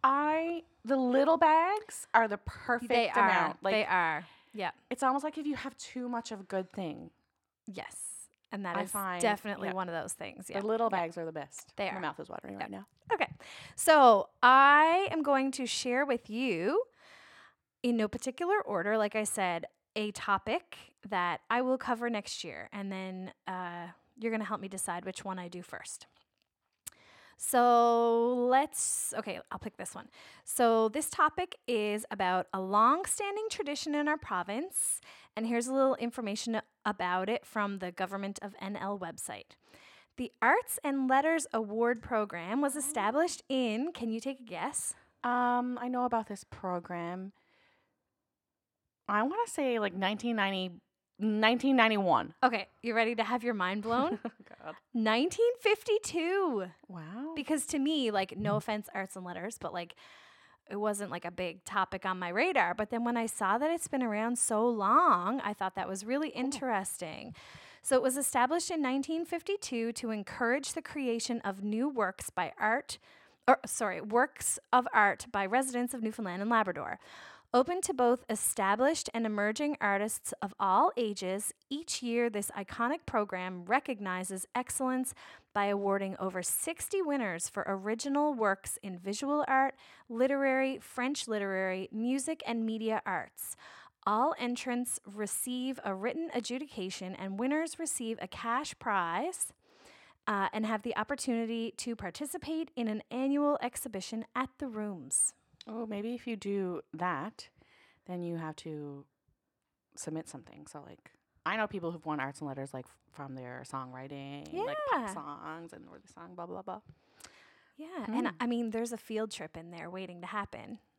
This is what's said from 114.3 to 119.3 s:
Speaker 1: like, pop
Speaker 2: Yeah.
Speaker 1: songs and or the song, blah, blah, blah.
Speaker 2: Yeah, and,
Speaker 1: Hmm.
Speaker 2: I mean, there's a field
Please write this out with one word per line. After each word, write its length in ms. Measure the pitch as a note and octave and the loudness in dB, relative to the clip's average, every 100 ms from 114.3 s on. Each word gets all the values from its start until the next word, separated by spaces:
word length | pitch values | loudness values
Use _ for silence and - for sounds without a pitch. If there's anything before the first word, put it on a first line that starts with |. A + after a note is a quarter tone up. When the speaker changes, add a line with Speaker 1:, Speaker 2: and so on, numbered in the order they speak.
| C#3+ D3+ F4 A#4 | -12 -10 -6 -4
Speaker 1:
like, 120 | D5+ C#5+ | -4 -2
pop 120 | F4+ | -2
Speaker 2:
Yeah. 120 | A3 | -4
Speaker 1:
songs 600 | F#3 D3 C#3+ D#3 D#3+ E3+ | -8 -10 -10 -10 -12 -14
and 120 | - D#2+ | -18 -20
or 80 | - | -20
the 80 | _ | _
song, 260 | - E3+ | -20 -18
blah, 140 | F3+ F3 | -14 -12
blah, 160 | F3+ | -10
blah. 160 | F#3+ F#3 - D3+ _ _ - - - _ _ - | -10 -12 -14 -20 _ _ -20 -20 -20 _ _ -18
Speaker 2:
Yeah, 280 | D#4 F4+ G#3+ | -12 -10 -4
and, 200 | A#3 E4+ | -2 -2
Speaker 1:
Hmm. 60 | E3 | -2
Speaker 2:
I 80 | A#3+ | -2
mean, 240 | A#3+ A#3 | -2 -2
there's 200 | A3+ A#3 | -4 -4
a 40 | A3+ | -6
field 340 | - G#3+ A3 | -6 -4 -4